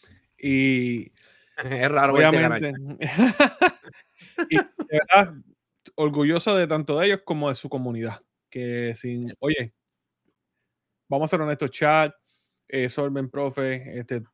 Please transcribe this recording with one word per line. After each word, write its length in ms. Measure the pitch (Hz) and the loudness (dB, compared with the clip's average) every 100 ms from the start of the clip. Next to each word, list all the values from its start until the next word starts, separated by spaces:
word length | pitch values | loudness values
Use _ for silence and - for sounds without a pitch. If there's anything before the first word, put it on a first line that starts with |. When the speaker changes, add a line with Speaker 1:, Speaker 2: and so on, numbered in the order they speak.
| _ - _ _ | _ -20 _ _
Speaker 1:
y 760 | 143 135 135 127 123 120 - _ _ _ _ - | -2 2 2 2 0 -4 -8 _ _ _ _ -12
Speaker 2:
<laughs> 0 | |
Es 340 | 131 131 131 | -6 -2 0
raro 240 | 147 139 | 2 4
verte 260 | 139 156 156 | 6 6 6
ganar. 200 | - 113 | 2 0
Speaker 1:
obviamente, 480 | 143 135 139 147 151 | -4 -6 -12 -8 -4
<laughs> 1400 | 147 247 202 277 - 359 - - - _ _ - - 339 | 2 2 4 2 4 0 0 -10 -20 _ _ -14 -8 0
y 60 | - | 0
de 80 | - - - | 0 -6 -4
verdad, 440 | 151 - 190 190 147 - _ _ _ - | -2 4 6 6 -2 -20 _ _ _ -16
orgulloso 600 | - 151 147 147 165 214 196 | -2 -2 2 2 2 2 2
de 100 | 170 | 2
tanto 320 | 156 147 147 | 0 -2 0
de 80 | 196 | 2
ellos 140 | 196 | 0
como 240 | - 156 147 | -2 -4 -2
de 60 | |
su 140 | 131 135 | -4 -6
comunidad, 520 | 135 123 117 113 110 _ _ _ | -8 -6 -6 -6 -10 _ _ _
que 440 | 131 123 120 120 113 | -12 -8 -6 -6 -8
sin, 300 | 123 120 120 | -8 -8 -10
Speaker 2:
Eso. 100 | - | -6
Speaker 1:
oye, 320 | 143 151 117 - _ _ _ _ _ _ _ _ _ _ _ _ _ | -4 -2 -4 -12 _ _ _ _ _ _ _ _ _ _ _ _ _
vamos 220 | 143 156 | -4 -2
a 60 | 170 | -2
ser 40 | |
honestos, 300 | 151 147 143 | -2 -4 -6
chat, 440 | - 151 156 151 - _ _ _ _ _ | 0 2 4 2 -2 _ _ _ _ _
eh, 160 | 131 123 | -4 -4
Sorben, 400 | 131 143 139 131 | -4 -4 -4 -6
profe, 680 | 143 139 127 131 131 127 120 | -4 -4 -4 -4 -6 -8 -12
este, 220 | 120 123 | -8 -8
todo 100 | 110 | -10